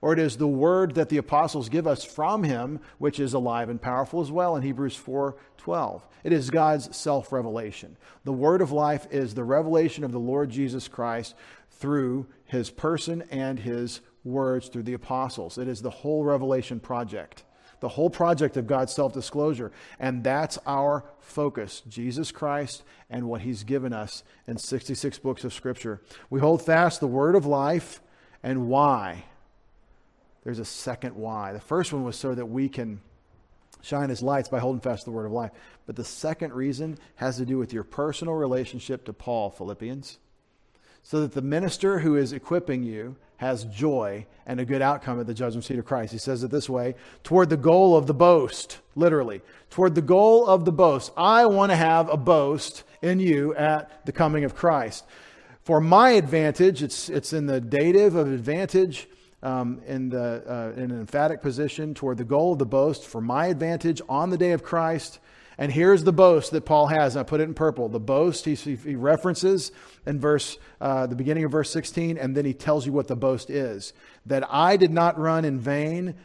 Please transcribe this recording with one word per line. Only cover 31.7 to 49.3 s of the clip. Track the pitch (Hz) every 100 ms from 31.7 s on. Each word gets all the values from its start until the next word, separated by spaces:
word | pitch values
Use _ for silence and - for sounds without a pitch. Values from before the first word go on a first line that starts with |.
| 170 175
one | 147
was | 127 -
so | 135
that | 123 117
we | 123 135
can | 131 113 101 _ _ _ _ _ _ _ _
shine | - 143 139
as | 117
lights | 127 139 120
by | 127
holding | 127 127
fast | 127 120
the | -
word | 113 107
of |
life. | 117 110 - - _ -
But |
the | 120
second | 113 - 156 156 160
reason | 123 135 131 160 143 - -
has | 127 123
to |
do | 123 131
with | 113
your | 113
personal | 101 - 151 143 165
relationship | 160 135 127 127 123 - 127
to | -
Paul, | 104 - 117 101
Philippians, | - 95 101 113 135 127 - _ _ _ _ _ _ _ _
so | - 156
that | 147
the | 139
minister | 135 151 185 - 196 185
who | 156 147
is | 131
equipping | 135 - 175 175 127
you | 120 107 120 135 _ -
has | 131 123 110
joy | 101 151 131 104 101 107 _ -
and | 123
a |
good | 123 135
outcome | 135 143 135 120
at | 117
the |
judgment | 113 123 117
seat | - 123
of |
Christ. | - 131 110
He | 113
says | 135 123
it | 202
this | 147 139
way, | 127 120 - - -
"Toward | - 180 175
the | 151
goal | 151 175 190 160
of | 135
the |
boast," | 139 175 170 123 - - - _ 139
literally, | 170 156 120